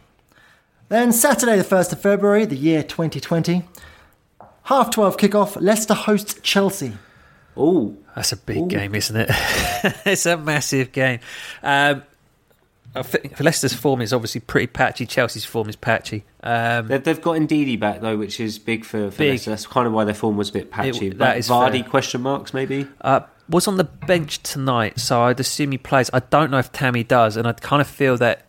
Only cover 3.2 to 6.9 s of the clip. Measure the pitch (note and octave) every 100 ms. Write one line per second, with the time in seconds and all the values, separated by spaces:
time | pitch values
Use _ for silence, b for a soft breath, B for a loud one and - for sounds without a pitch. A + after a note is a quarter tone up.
3.2 | - E3+ E3 F3 E3+ B B B B B
4.2 | _ _ - _ - C4+ A#3 A3+ G3+ -
5.2 | G3+ G#3 G3+ - F3 A3 - G#3 - G#3
6.2 | G3+ - - G3 G3 G3 C3